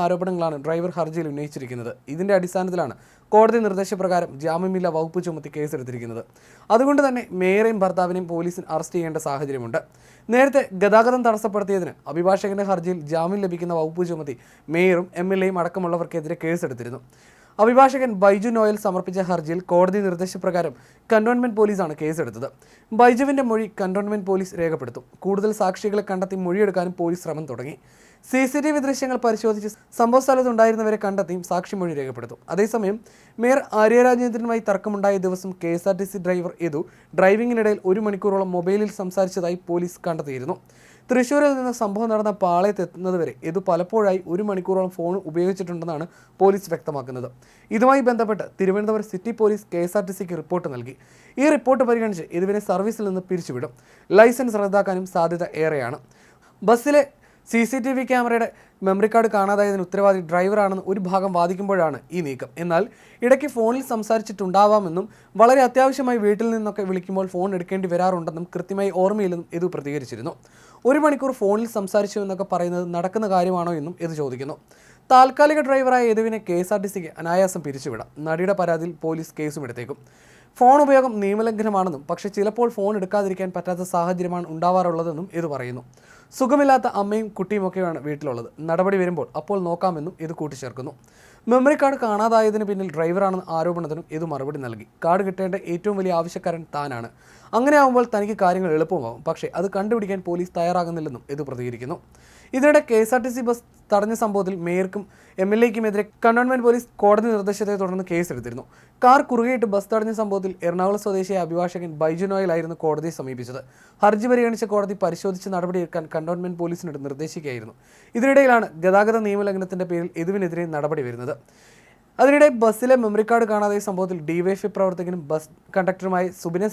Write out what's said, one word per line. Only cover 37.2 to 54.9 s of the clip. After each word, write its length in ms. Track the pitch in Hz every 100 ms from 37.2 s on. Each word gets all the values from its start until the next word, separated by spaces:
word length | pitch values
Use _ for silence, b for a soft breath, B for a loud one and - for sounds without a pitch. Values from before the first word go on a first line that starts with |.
| 190 214 240 233 214 208 185
ഒരു 100 | 196 214
മണിക്കൂറോളം 420 | 196 202 196 190 180
മൊബൈലിൽ 340 | 170 202 208 208
സംസാരിച്ചതായി 580 | 185 196 185 190 170 180 -
പോലീസ് 300 | 175 175 - 180
കണ്ടെത്തിയിരുന്നു. 480 | 165 147 131 135 226 b b b b -
തൃശ്ശൂരിൽ 420 | 240 247 294 294 262
നിന്ന് 160 | 254 240
സംഭവം 280 | 208 202 226
നടന്ന 200 | 214 214 202
പാളയത്ത് 400 | 180 175 202 202 175
എത്തുന്നതുവരെ 480 | 170 185 185 151 - 160
യദു 140 | 180 185
പലപ്പോഴായി 500 | 170 175 220 202 185 170
ഒരു 100 | 175 208
മണിക്കൂറോളം 420 | 185 180 190 185 185
ഫോൺ 180 | 170 190 160
ഉപയോഗിച്ചിട്ടുണ്ടെന്നാണ് 760 | 165 180 196 175 170 170 151 170 b b -
പോലീസ് 280 | 190 196 160
വ്യക്തമാക്കുന്നത്. 540 | 165 - 143 127 127 123 - b b b 214
ഇതുമായി 260 | 254 277 247
ബന്ധപ്പെട്ട് 360 | 226 220 196 - -
തിരുവനന്തപുരം 480 | 190 202 214 220 214
സിറ്റി 240 | 185 226 226
പോലീസ് 260 | 214 208 -
കെ 80 | 175 175
എസ് 100 | 208
ആർ 60 | 185
ടി 60 | 196
സിക്ക് 180 | 180 165
റിപ്പോർട്ട് 280 | - 180 165 123
നൽകി. 180 | 123 - b b b -
ഈ 80 | 294 294
റിപ്പോർട്ട് 300 | 262 262 240
പരിഗണിച്ച് 360 | 233 220 180 - 170
യദുവിനെ 240 | 190 208 208
സർവീസിൽ 360 | 185 208 226 202
നിന്ന് 140 | 185 185
പിരിച്ചുവിടും. 420 | 180 165 123 147 - b b b 190
ലൈസൻസ് 420 | 233 247 247 214
റദ്ദാക്കാനും 440 | 202 202 196